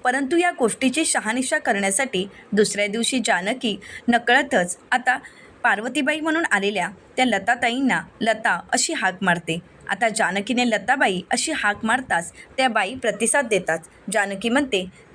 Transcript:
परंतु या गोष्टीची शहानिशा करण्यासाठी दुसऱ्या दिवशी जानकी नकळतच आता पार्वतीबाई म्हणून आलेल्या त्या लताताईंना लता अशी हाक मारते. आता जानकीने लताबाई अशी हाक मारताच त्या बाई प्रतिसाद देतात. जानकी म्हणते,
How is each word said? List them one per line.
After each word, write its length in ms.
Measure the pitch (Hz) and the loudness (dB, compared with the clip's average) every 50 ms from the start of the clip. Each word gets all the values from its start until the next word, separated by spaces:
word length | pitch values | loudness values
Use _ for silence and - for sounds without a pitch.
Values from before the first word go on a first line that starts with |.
| - | -2
परंतु 340 | 254 254 269 277 262 339 | 0 0 0 0 0 2
या 140 | 339 359 349 349 - | 2 2 2 0 0
गोष्टीची 460 | 254 208 - - 269 262 254 320 320 | 0 0 0 0 0 0 0 0 0
शहानिशा 520 | - - 240 190 214 233 262 262 - 320 | 0 0 -2 -2 -2 -2 -2 -2 -2 -2
करण्यासाठी 720 | 302 - 269 214 196 196 190 190 - 262 254 - 180 196 196 - - - - | -2 0 0 0 0 0 0 0 0 -2 -2 -2 -4 -4 -6 -8 -18 -10 -2
दुसऱ्या 360 | 202 208 208 196 - 202 208 | 2 2 2 2 2 -2 -2
दिवशी 320 | 202 202 233 226 - 269 247 208 | -2 -2 -2 -2 0 0 0 0
जानकी 520 | 233 202 175 180 202 247 254 - 220 190 - - - - - - | 2 0 0 0 -2 -4 -2 -2 -4 -4 -6 -8 -14 -18 -6 0
नकळतच 680 | 240 240 233 233 - 240 277 302 - 269 190 175 180 - - - - | 2 2 2 4 4 4 4 4 2 2 0 0 0 -4 -10 -4 -2
आता 260 | 254 247 247 254 247 277 - - - - - - - - - | -2 0 2 0 -2 -2 -4 -14 -20 -20 -20 -20 -8 -2 0
पार्वतीबाई 560 | 233 202 202 220 269 254 302 262 302 302 320 | 0 2 0 -2 -2 -2 0 0 0 0 0
म्हणून 240 | 302 320 311 330 339 - | 0 0 0 0 0 0
आलेल्या 380 | - - 196 208 208 190 175 180 - - - - - | 0 2 2 0 0 0 -2 -4 -6 -12 -20 -6 -2
त्या 100 | 254 262 | 0 2
लताताईंना 760 | 247 208 190 190 226 247 247 262 233 240 262 277 240 180 160 160 - - - | 2 2 2 2 0 0 2 0 0 0 0 2 2 2 0 -2 -6 -8 -2
लता 400 | 208 226 214 220 - 220 185 - - - - | 0 0 0 2 0 0 0 0 -2 -2 -2
अशी 200 | - - - 320 | 0 0 0 -2
हाक 240 | - 196 185 180 185 | -2 -2 -2 -2 0
मारते. 380 | 196 185 170 170 - - 160 170 - - - - - - | 2 2 2 2 0 -4 -6 -6 -8 -14 -20 -12 -8 -6
आता 200 | 196 190 233 226 | -4 -2 0 0
जानकीने 600 | 202 - 190 170 202 202 202 - 247 240 247 240 | 0 0 0 0 0 -2 -2 -2 0 0 0 2
लताबाई 520 | 214 202 196 240 269 277 294 220 190 180 - - | 0 0 0 0 2 2 2 2 0 -2 -4 -4
अशी 200 | - 233 - 320 | -4 -4 -2 -4
हाक 340 | 302 - 220 208 208 208 220 | -4 -2 -2 -2 -2 0 0
मारताच 460 | 214 233 262 262 - 190 170 175 - - - - - - | 0 0 0 0 -2 -2 -2 -2 -4 -12 -18 -20 -8 -2
त्या 100 | - 262 | 0 0
बाई 280 | 254 214 214 196 196 262 | 2 2 0 0 -2 -4
प्रतिसाद 520 | 262 - 220 190 196 226 226 - 285 277 | -4 -2 -2 -2 0 0 2 2 2 2
देतात. 300 | 214 214 180 - - 160 170 - - - - - 202 202 | 2 0 0 0 0 -4 -4 -4 -10 -20 -18 -8 -4 -2
जानकी 360 | 214 196 196 196 196 233 226 | 0 0 -2 -4 -4 -2 0
म्हणते, 360 | 240 285 285 269 214 185 185 185 - - - - | 0 0 0 0 0 -2 -2 -4 -10 -18 -12 -4